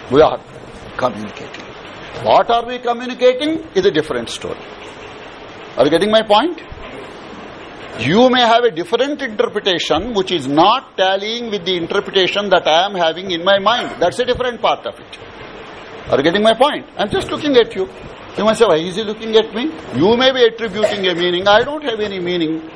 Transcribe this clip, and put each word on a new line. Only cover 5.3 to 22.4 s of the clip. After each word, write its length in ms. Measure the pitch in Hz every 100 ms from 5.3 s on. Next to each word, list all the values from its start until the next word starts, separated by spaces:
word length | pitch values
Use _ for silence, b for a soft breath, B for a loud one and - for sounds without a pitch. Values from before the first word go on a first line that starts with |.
| - - - - -
Are 80 | 143
you 60 |
getting 180 | 165 208
my 140 | 220
point? 360 | 220 214 320 330 - - - - - - - - - - - - - -
You 300 | 127 202 254
may 120 | 247
have 220 | 233 233
a 80 | 240
different 500 | 160 175 226 277 302
interpretation 920 | 262 214 233 208 202 170 - 156 233
which 180 | 208 185
is 160 | 175 131
not 500 | 147 190 254 - -
tallying 540 | 190 196 208 240 233
with 120 | 202 170
the 120 | 175
interpretation 720 | 165 196 196 190 175 202 208
that 180 | 180 160
I 180 | 160 202
am 100 | 190
having 340 | 165 165 196
in 120 | 170
my 160 | 185 196
mind. 420 | 196 240 - -
That's 160 | 170 -
a 60 | 247
different 360 | 233 247 226
part 240 | 190 143 113
of 120 | -
it. 180 | - - - - - - - - - - -
Are 80 | 123
you 60 |
getting 180 | 151 196
my 140 | 214 226
point? 320 | 285 165 - -
I'm 120 | 202
just 200 | 381 -
looking 260 | 392 294 254
at 200 | 226 190
you. 120 | 190 - - - - -
You 80 | 214
may 80 |
say, 120 | 214 220
"Why 120 | 156
is 180 | 175 180
he 60 |
looking 320 | 208 208 226 220
at 160 | - 202
me?" 80 | 311 - - 120
You 200 | 185 240
may 160 | 262
be 120 | 262
attributing 640 | 233 226 220 196 208 208 185
a 80 | 170
meaning. 320 | 175 175 202
I 160 | 214
don't 200 | 262 302
have 160 | 294 220
any 200 | 208 190
meaning. 500 | 175 180